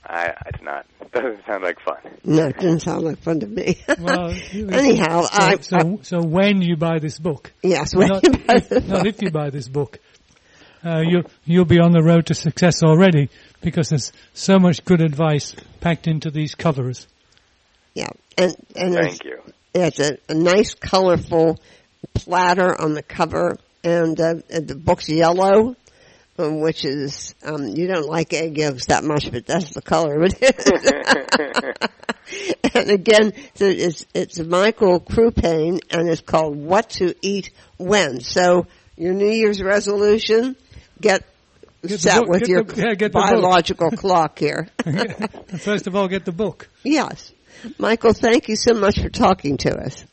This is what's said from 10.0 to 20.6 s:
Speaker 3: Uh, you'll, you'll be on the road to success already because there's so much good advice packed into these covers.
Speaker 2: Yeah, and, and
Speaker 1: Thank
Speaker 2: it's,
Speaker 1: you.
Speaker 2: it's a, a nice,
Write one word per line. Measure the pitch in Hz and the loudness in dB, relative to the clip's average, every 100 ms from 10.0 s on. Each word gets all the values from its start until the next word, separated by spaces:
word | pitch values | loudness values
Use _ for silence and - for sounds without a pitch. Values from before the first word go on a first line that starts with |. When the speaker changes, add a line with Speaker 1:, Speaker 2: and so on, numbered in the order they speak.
| _ _ _ _ _ _ - _ | _ _ _ _ _ _ -20 _
Speaker 3:
Uh, | 170 165 | -6 -2
you'll, | 160 175 - _ - | 0 0 -2 _ 0
you'll | 175 | 2
be | 175 170 | 6 6
on | 170 | 6
the | 170 | 6
road | 160 170 156 | 6 4 2
to | |
success | 160 160 - 180 143 | -2 -4 2 2 4
already | 160 156 190 156 139 _ - _ | 4 6 6 4 0 _ -20 _
because | 170 165 147 | -6 -2 -2
there's | 151 - _ _ | -2 -4 _ _
so | - - 190 | -10 2 4
much | 180 160 | 6 2
good | - 180 | 2 2
advice | 160 143 160 147 - - - - | 2 0 0 0 -4 -16 -20 -6
packed | 170 165 165 | -4 -2 -2
into | 156 160 | -4 -4
these | 151 151 | -6 -6
covers. | - 135 127 127 127 - _ _ _ _ _ _ _ _ | -4 -2 -2 -4 -8 -16 _ _ _ _ _ _ _ _
Speaker 2:
Yeah, | - - - _ - | -10 -10 -10 _ -2
and, | 180 - - - | -2 -2 -14 -6
and | 185 | -2
Speaker 1:
Thank | 170 170 | 0 -2
Speaker 2:
it's, | - | -4
Speaker 1:
you. | - - - _ _ | -14 -16 -18 _ _
Speaker 2:
it's | - 170 135 | -2 -2 0
a, | 147 131 - | -2 -2 -6
a | |
nice, | 156 175 185 | 0 2 4